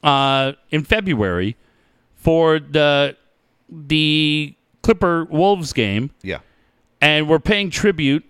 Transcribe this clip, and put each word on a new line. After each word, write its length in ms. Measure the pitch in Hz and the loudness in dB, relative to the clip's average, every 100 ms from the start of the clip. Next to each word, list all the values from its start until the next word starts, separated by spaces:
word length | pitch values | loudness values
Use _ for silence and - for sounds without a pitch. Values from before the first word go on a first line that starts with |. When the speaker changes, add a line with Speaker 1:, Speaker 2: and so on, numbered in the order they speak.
Speaker 1:
uh, 500 | 147 139 139 135 135 139 _ | 0 0 2 0 -2 -6 _
in 140 | 151 | -4
February 720 | 151 220 190 135 98 87 95 117 _ _ _ _ _ _ | -2 -2 0 -2 0 -2 -4 -8 _ _ _ _ _ _
for 420 | - 165 160 156 | 0 2 2 0
the, 580 | 143 147 147 143 139 - _ _ _ _ _ | -2 0 2 2 -2 -6 _ _ _ _ _
the 840 | 165 143 156 156 156 151 151 147 - _ _ | -20 -4 0 2 0 0 -2 -6 -12 _ _
Clipper 420 | - 214 185 170 | 0 2 2 0
Wolves 480 | 160 151 190 202 156 | -2 0 2 0 -2
game. 380 | - 110 101 139 _ | -2 -2 -2 -4 _
Speaker 2:
Yeah. 160 | 95 80 _ _ _ _ _ _ | -10 -10 _ _ _ _ _ _
Speaker 1:
And 280 | 147 151 151 | 2 2 2
we're 100 | 160 | 0
paying 320 | - 208 196 | 2 -2 -2
tribute 540 | - 208 165 143 147 - | 0 0 0 0 0 -4